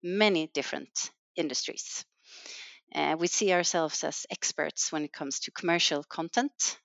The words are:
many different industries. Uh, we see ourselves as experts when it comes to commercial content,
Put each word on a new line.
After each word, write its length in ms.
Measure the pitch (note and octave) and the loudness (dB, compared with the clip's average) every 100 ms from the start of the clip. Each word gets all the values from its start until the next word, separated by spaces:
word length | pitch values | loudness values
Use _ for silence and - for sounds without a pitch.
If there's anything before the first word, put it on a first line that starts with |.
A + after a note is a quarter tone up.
many 440 | F3 G3 G#3+ F3 D#3 | -2 4 6 4 2
different 640 | C#3+ - C#3+ C#3 - - _ _ | -2 -2 -4 -6 -6 -8 _ _
industries. 720 | - D#3 B2+ - - - - - _ - - - - - - _ | -2 -2 0 -4 -6 -8 -10 -12 _ -20 -20 -16 -14 -14 -18 _
Uh, 220 | D3+ D3 D#3+ | -2 0 2
we 80 | F3 | 0
see 260 | - G3+ | 2 4
ourselves 520 | F3+ F3 F3 D#3 - | 4 4 2 0 0
as 220 | - - - | -4 -4 -8
experts 600 | G3+ - - D#3 - - | -4 -4 -2 -4 -2 -2
when 120 | D#3 | -2
it 80 | D3 | -4
comes 280 | - C#3+ - | -6 -6 -4
to 100 | - | -6
commercial 540 | - F3 E3+ - D3 | -4 2 4 4 2
content, 720 | D3 - E3 - C#4+ - - - | -4 -6 0 2 0 0 -4 -4